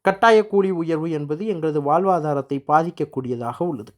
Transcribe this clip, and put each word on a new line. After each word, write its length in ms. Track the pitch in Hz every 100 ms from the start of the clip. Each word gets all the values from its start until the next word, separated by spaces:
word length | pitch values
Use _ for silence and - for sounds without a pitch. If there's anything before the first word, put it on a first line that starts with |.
கட்டாய 460 | 196 190 226 220 214
கூலி 220 | 202 190
உயர்வு 420 | 175 165 160 165
என்பது 340 | 156 147 151 220
எங்களது 360 | 175 156 151
வாழ்வாதாரத்தை 800 | 143 160 190 180 151 139 135 139 -
பாதிக்கக்கூடியதாக 960 | 151 170 170 147 135 123 120 117 117
உள்ளது. 280 | 175 131 107